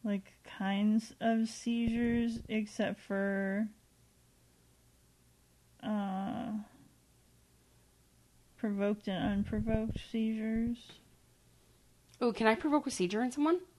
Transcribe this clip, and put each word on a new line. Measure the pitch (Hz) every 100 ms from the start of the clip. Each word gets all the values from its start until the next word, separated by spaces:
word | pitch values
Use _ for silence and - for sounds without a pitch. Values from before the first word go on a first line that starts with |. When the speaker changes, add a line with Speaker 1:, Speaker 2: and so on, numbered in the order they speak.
Speaker 1:
like, | 220 202 - - - -
kinds | 196 196 208 220 - -
of | 226 226 226
seizures, | - 233 233 233 226 240 233 233 226 -
except | 220 208 - 214 202
for, | - 196 196 196 196 196 220 - _ _ _ _ _ _ _ _ _ _ _ _ _ _ _ _ _ _ _ -
uh, | - 208 202 190 196 214 - 214 214 - - - _ - _ - _ _ _ _ _ _ _ _ _ - - -
provoked | 220 202 202 214 -
and | 185 214
unprovoked | 202 208 214 220 220 226 - -
seizures. | 226 220 220 220 220 233 240 - - - - - _ - - _ - _ _ _ -
Speaker 2:
Ooh, | 240
can | - 220
I |
provoke | 226 311 294 269
a |
seizure | - 180 208
in | 247
someone? | 269 302 349 -